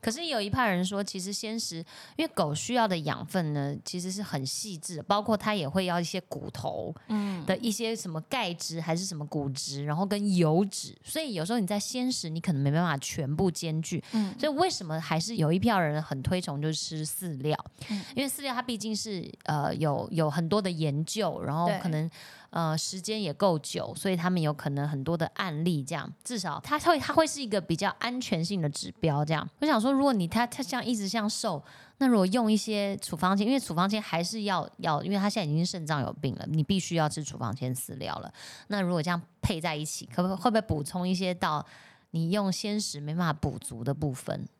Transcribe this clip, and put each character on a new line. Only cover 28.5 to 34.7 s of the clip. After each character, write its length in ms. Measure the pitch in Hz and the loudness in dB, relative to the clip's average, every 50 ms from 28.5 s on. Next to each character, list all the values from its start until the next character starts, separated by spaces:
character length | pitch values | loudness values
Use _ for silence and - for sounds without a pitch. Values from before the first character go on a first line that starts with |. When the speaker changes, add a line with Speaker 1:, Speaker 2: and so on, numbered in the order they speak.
| 202 185 | 0 0
Speaker 1:
的 80 | 160 147 | 0 0
指 240 | 143 - - - - _ | -2 -4 -8 -10 -6 _
标 240 | - 160 143 143 151 | 2 2 4 4 2
这 80 | 151 | 2
样。 160 | 160 151 - - _ _ | 0 0 0 -4 _ _
我 60 | 285 | 2
想 140 | 302 294 220 | 4 4 4
说， 100 | 214 262 | 4 4
如 140 | 277 262 277 | 4 6 6
果 80 | 277 | 4
你， 160 | 254 208 175 170 | 4 4 2 2
它， 180 | - 226 240 | 2 2 2
它 160 | 240 - - | 2 0 -6
像 220 | 269 269 277 247 - | -4 -4 -2 -2 0
一 100 | 233 254 | 0 0
直 140 | 214 202 190 | 0 -2 -2
像 220 | 196 233 208 208 | 0 0 0 0
瘦， 340 | - - - 220 175 147 - - - - - - _ | -2 0 -2 -2 -2 -2 -6 -10 -20 -20 -20 -20 _
那 100 | _ 269 | _ 4
如 120 | 262 240 208 | 6 8 8
果 80 | 185 | 6
用 260 | 185 190 254 233 214 | 6 4 4 4 6
一 20 | 214 | 4
些 400 | 208 - 220 214 208 202 196 196 202 | 4 4 2 0 0 0 0 -2 -4
处 180 | - - - | -4 -6 -2
方 180 | 156 - 185 196 | 2 4 4 4
签， 120 | 196 208 | 4 4
因 80 | 220 269 | 4 4
为 40 | 269 | 2
处 160 | - - 170 | 2 0 2
方 140 | 160 180 196 | 2 2 4
签 140 | 208 214 | 2 0
还 200 | 208 - - 165 | -2 0 0 0
是 200 | 175 175 214 226 | 0 0 -2 -2
要， 260 | 208 202 190 170 - - | 0 0 0 0 -2 -4